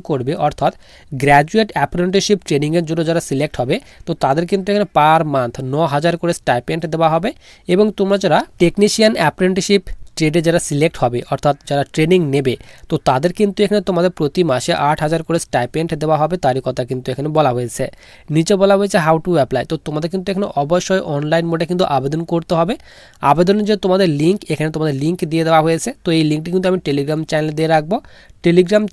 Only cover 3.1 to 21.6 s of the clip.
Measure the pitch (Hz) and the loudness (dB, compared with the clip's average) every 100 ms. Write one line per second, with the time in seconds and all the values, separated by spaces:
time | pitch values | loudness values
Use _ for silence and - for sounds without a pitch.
3.1 | 165 - 135 151 - 123 208 - - - | -2 -2 -4 -4 -4 -2 -4 -6 -14 -8
4.1 | 165 - 147 170 196 190 208 196 156 151 | -2 0 0 0 -2 0 0 2 2 4
5.1 | 160 156 139 120 131 131 143 165 143 170 | 4 2 -2 -2 -6 -4 -2 0 0 0
6.1 | 165 170 165 - 123 - 165 160 160 165 | 0 -2 -2 0 -2 -2 -6 -4 0 2
7.1 | 160 208 330 - - - 185 214 196 190 | 2 -2 -8 -18 -12 0 2 2 2 0
8.1 | 196 190 165 302 - 170 - 208 - 220 | 0 2 0 0 0 2 4 2 4 2
9.1 | 233 - - 185 190 180 202 - - - | 2 0 2 0 0 0 0 0 -12 -10
10.1 | - 156 170 165 165 - 143 160 - 123 | -2 0 2 2 0 0 0 0 0 -2
11.1 | 120 - 139 147 139 - 143 135 - 160 | -2 -4 -2 -2 -2 -4 -4 -2 0 2
12.1 | 185 151 139 135 113 - - - 160 - | 2 2 0 0 -4 -10 -16 -6 -2 0
13.1 | 131 170 - 208 196 202 208 190 175 180 | 0 0 0 -2 0 0 0 0 0 0
14.1 | - 147 - 170 127 - 170 143 156 151 | 0 -4 0 0 0 -2 0 0 0 0
15.1 | 160 160 165 - 131 123 151 165 143 151 | -2 -2 -4 -2 -2 -2 -4 -4 -2 0
16.1 | 151 156 180 131 131 131 131 127 127 127 | 0 0 0 0 0 -4 -6 -6 -6 -6
17.1 | 127 151 156 139 123 120 - 131 - - | -6 -2 2 2 0 -4 -6 -8 -10 -20
18.1 | - - 156 160 202 196 196 202 196 156 | -18 -2 0 2 2 4 4 2 0 2
19.1 | 160 180 165 131 131 - 160 - 151 165 | 0 2 0 0 -2 -4 -6 -6 -6 -4
20.1 | 190 180 190 - - 143 180 - 190 170 | -6 -4 -4 -4 -4 0 0 0 -2 -2
21.1 | 143 151 165 170 165 | -4 0 0 0 -2